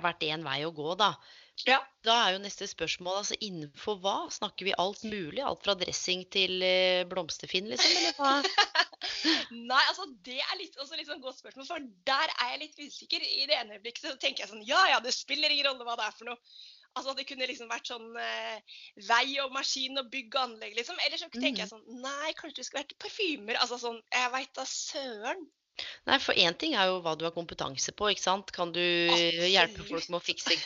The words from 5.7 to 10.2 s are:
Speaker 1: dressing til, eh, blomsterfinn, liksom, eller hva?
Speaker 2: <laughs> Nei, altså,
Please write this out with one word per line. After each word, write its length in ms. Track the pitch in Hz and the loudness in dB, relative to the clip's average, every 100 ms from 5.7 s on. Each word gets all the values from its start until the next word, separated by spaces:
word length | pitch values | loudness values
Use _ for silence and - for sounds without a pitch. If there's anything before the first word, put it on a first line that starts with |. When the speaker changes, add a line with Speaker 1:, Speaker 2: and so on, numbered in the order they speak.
Speaker 1:
dressing 500 | 190 175 - - 180 180 | 0 0 -4 -2 -4 -2
til, 320 | 196 185 185 | 0 2 2
eh, 420 | 185 185 185 180 | 4 6 6 4
blomsterfinn, 640 | 180 185 156 - 151 185 214 | 2 -4 -4 -8 -2 -2 -2
liksom, 220 | 247 320 | 4 4
eller 220 | 349 339 | 6 2
hva? 300 | 294 277 277 | 2 4 4
Speaker 2:
<laughs> 1080 | 277 - - 320 349 - 349 - 311 302 - | 4 4 4 4 0 -2 -8 0 2 2 0
Nei, 320 | 233 240 262 294 | -8 2 4 4
altså, 180 | 359 381 226 | 2 -8 -14